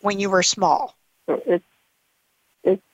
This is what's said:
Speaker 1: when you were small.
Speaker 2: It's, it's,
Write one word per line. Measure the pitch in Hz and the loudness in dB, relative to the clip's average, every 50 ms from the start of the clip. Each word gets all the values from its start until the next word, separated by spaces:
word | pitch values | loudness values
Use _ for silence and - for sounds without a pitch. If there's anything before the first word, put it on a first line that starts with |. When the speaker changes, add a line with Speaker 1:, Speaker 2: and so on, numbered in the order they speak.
Speaker 1:
when | - 202 202 196 | -6 -4 -4 -2
you | 202 196 | -2 0
were | 190 185 180 | 2 2 2
small. | - - 208 190 160 147 - - - - _ _ _ _ _ _ - | 0 0 0 2 2 2 0 -2 -6 -10 _ _ _ _ _ _ -4
Speaker 2:
It's, | 151 - - - 180 175 - _ _ _ _ _ _ _ _ _ _ _ _ _ _ _ _ _ _ _ - | -4 -4 -2 -2 -2 -2 -2 _ _ _ _ _ _ _ _ _ _ _ _ _ _ _ _ _ _ _ 0
it's, | 180 190 190 - _ | 0 0 0 -2 _